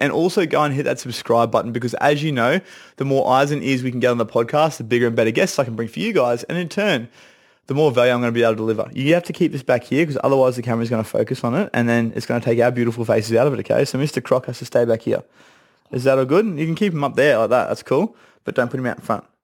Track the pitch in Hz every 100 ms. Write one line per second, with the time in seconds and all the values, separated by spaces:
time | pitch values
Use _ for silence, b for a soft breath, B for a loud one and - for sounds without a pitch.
0 | 139 113 175 208 165 143 147 135 131 131
1 | 123 113 - 117 113 113 110 117 120 -
2 | 143 147 156 131 117 180 - B B B
3 | 139 135 - 127 143 147 131 131 127 123
4 | 123 120 110 120 117 151 160 - 113 120
5 | 120 117 113 113 190 - 120 113 113 -
6 | 208 185 123 120 - 170 175 - 208 139
7 | 117 b b b b b - 135 151 123
8 | 123 123 120 117 113 110 110 107 113 127
9 | 135 175 170 - 165 139 - 123 - 135
10 | 165 131 139 135 127 123 120 117 117 113
11 | 110 107 110 131 120 139 208 - 117 117
12 | 117 117 - 120 117 117 120 123 117 113
13 | 113 110 107 113 143 120 - 117 139 131
14 | 147 - - 127 - 120 127 123 120 113
15 | - 98 - b b b b b b 127
16 | 131 135 131 165 220 151 160 165 208 160
17 | 139 117 147 113 110 120 - 110 - 135
18 | 220 - b b - - 120 131 123 -
19 | - 110 - _